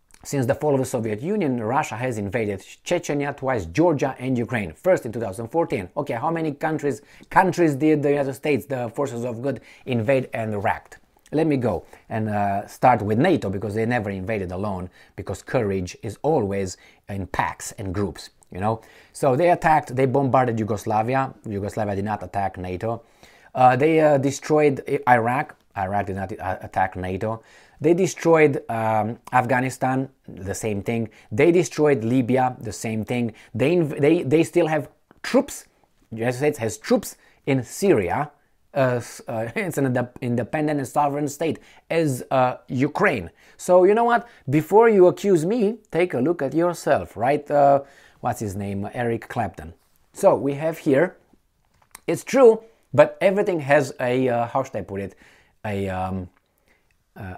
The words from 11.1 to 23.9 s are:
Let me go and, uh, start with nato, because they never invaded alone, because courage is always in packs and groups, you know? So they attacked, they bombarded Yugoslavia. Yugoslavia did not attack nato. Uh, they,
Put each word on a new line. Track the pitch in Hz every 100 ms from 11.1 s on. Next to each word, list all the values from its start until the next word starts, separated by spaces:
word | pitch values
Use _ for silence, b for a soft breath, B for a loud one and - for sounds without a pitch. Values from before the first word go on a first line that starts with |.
| _ -
Let | 147 160
me | 135
go | 117 82 - B B
and, | 110 110
uh, | 104 101 101 -
start | - 131 120
with | 104 107
nato, | 175 135 98
because | 98 107
they | 107 113
never | 123 104
invaded | 98 95 107 90
alone, | 92 104 92 90 b b b
because | 98 95
courage | - 131 104 98 90 -
is | 107 -
always | 143 156 98 98 95 - b b -
in | 98 90
packs | - 92 - - -
and | 98
groups, | 92 98 - - _ -
you | 87
know? | 104 113 B B B
So | - 143 131
they | 170
attacked, | 165 165 156 - 123
they | 135
bombarded | 131 135 127 123 113
Yugoslavia. | 107 104 110 107 113 131 131 - 113
Yugoslavia | 101 101 - 104 98
did |
not | 104 104
attack | 92 101 98 -
nato. | 90 90 110 113 b b b b b
Uh, | - 127
they, | 127 151